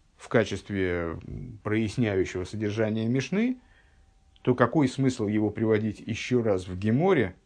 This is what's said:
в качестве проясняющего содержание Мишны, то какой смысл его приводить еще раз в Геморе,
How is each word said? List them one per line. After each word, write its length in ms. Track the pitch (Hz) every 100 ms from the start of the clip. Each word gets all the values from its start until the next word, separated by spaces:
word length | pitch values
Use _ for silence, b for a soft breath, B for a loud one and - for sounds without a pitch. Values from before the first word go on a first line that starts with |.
| _ _
в 120 | -
качестве 920 | 123 101 95 - 101 92 87 85 82 - 53 - 110
проясняющего 840 | 107 107 110 113 113 95 90 92 92
содержание 600 | 107 107 107 107 110 113
Мишны, 520 | 131 127 185 247 254 b b b b b _ _ _
то 120 | - 123
какой 320 | 123 165 131
смысл 400 | - 135 127 104
его 220 | 107 107
приводить 500 | 104 110 107 110 101
еще 420 | - 113 - 123
раз 260 | 113 95 90
в 100 | 90
Геморе, 580 | 107 123 185 170 95 -